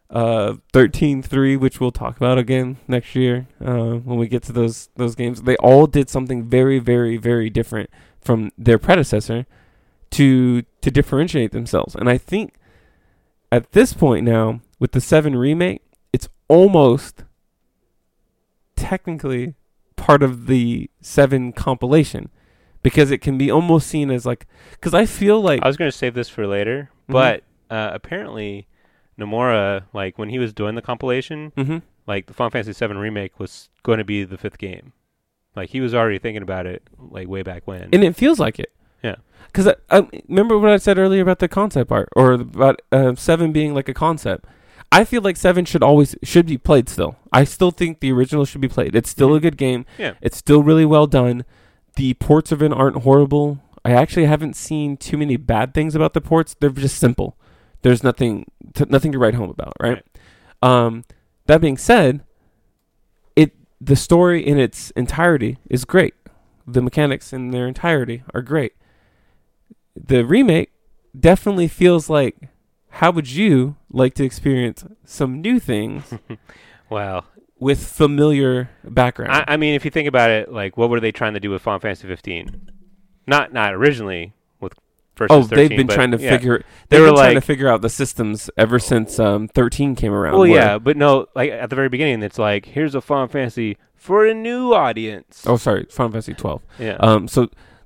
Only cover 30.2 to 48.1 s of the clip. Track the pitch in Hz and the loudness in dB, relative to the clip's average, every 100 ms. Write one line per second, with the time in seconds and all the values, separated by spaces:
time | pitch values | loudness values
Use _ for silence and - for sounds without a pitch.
30.2 | 107 127 117 104 104 117 - 120 131 127 | -10 -8 -8 -6 -8 -8 -10 -8 -4 -6
31.2 | - 151 151 - 135 165 - _ - 98 | -6 -14 -12 -8 -6 -6 -12 _ -10 -10
32.2 | - - 117 123 107 98 110 101 107 104 | -10 -8 -6 -6 -10 -8 -8 -6 -8 -8
33.2 | 98 - 98 - _ _ - 110 101 101 | -10 -12 -16 -16 _ _ -4 -4 -2 -6
34.2 | 95 92 104 - 95 90 90 _ _ _ | -8 -12 -14 -14 -16 -16 -20 _ _ _
35.2 | _ _ _ 104 90 131 123 117 113 98 | _ _ _ -16 -12 -6 -4 0 0 -2
36.2 | 117 107 95 92 90 92 _ _ 107 98 | -8 -10 -10 -10 -10 -14 _ _ -20 -16
37.2 | 92 95 92 87 - 92 92 185 180 175 | -12 -12 -12 -14 -14 -14 0 2 2 2
38.2 | 269 285 127 - - _ _ _ 113 92 | 0 2 -2 -6 -16 _ _ _ -10 -10
39.2 | _ _ - - 190 - - 202 - - | _ _ -8 0 2 2 2 2 2 -8
40.2 | - 190 226 214 214 202 208 190 190 190 | -2 0 2 2 4 4 2 2 2 2
41.2 | 185 185 175 196 208 139 120 110 - - | 0 0 -2 -2 -2 -2 -2 -2 -2 4
42.2 | 127 123 123 - 135 - - 131 127 123 | 4 4 -2 0 2 2 0 0 0 -2
43.2 | - 165 165 151 151 143 135 123 160 160 | -2 0 0 -2 -2 -4 -8 -4 -4 -4
44.2 | 104 92 - _ _ _ - 175 220 240 | -6 -8 -10 _ _ _ 2 4 4 -2
45.2 | 196 175 180 180 180 160 139 147 139 - | -2 0 0 2 0 2 4 6 4 -2
46.2 | - 175 165 135 - 151 - - 80 - | 0 2 2 -2 2 2 2 -4 -6 -6
47.2 | - 131 139 - 180 - 170 160 135 | 0 2 2 2 -2 0 -6 -4 -2